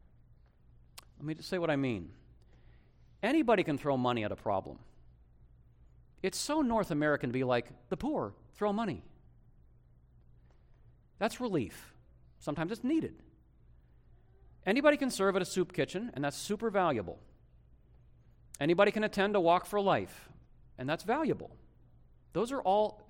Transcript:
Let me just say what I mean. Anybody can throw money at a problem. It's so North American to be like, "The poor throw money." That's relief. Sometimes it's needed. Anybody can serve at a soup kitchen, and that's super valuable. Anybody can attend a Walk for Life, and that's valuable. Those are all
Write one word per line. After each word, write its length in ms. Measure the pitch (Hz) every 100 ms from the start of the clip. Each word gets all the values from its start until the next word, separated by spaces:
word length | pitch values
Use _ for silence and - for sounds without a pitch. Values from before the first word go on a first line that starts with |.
| - - - - - _ - - - - - -
Let 80 | 147
me 80 |
just 140 | 156 -
say 100 | 185
what 100 | 165
I 60 |
mean. 380 | 139 135 104 82 - - - - - - - - - - -
Anybody 400 | 214 311 247 208
can 120 | 160 143
throw 200 | 147 131
money 260 | 123 120
at 80 | 104
a 60 | 98
problem. 420 | 110 95 80 65 - - - - - - - - - - - - - -
It's 160 | 190 -
so 240 | - 311
North 300 | 254 226 185
American 380 | 151 151 143 127
to 40 |
be 80 | 127
like, 300 | 127 120 - - -
"The 80 | 185
poor 380 | 269 254 107 - -
throw 200 | - 208
money." 300 | 202 220 95 - - - - - - - - - - - - - - - - - - - - - -
That's 220 | 220 -
relief. 520 | 247 170 92 - - - - - - -
Sometimes 320 | - 147 165
it's 140 | 226
needed. 360 | 247 320 - - - - - - - - - - - - - - - -
Anybody 320 | 185 240 294 285
can 140 | 269
serve 240 | - 196
at 80 | 190
a 20 |
soup 280 | 180 185 175
kitchen, 400 | - 135 185 240
and 80 | 135
that's 140 | 143 -
super 340 | - 208 226
valuable. 480 | 196 175 117 85 80 - - - - - - - - - - - - - -
Anybody 320 | 147 175 202
can 100 | 214
attend 320 | 214 202 196
a 60 | 208
Walk 260 | 165 175 -
for 140 | 208
Life, 500 | 196 139 92 - - - - - - -
and 100 | 127
that's 140 | 170
valuable. 540 | 185 277 285 120 - - - - - - - - -
Those 180 | 165 240
are 100 | 269
all 400 | 185 202 214 -